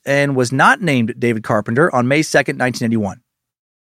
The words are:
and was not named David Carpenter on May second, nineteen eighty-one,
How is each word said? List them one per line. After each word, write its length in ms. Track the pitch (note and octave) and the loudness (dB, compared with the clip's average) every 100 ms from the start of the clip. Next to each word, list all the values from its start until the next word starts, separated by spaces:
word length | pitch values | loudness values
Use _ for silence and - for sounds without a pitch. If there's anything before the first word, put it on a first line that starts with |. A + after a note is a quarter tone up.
and 300 | - C#3 C#3+ | -2 0 0
was 160 | C3 B2 | 0 0
not 300 | C3+ F#3 B3+ | 2 2 2
named 340 | F3 C3 A2+ A#2+ | 0 0 0 -2
David 280 | A#2+ A2 | -2 -2
Carpenter 500 | - A2 G#2 A#2 F3 | -2 -2 0 0 2
on 140 | B2+ B2 | 2 0
May 140 | D3 | 0
second, 340 | D3+ D3 C#3 C3+ | 0 0 0 -2
nineteen 300 | B2+ B2 A#2 | -4 -2 -2
eighty-one, 340 | A2+ G2+ - _ _ _ _ _ _ | -2 -2 -8 _ _ _ _ _ _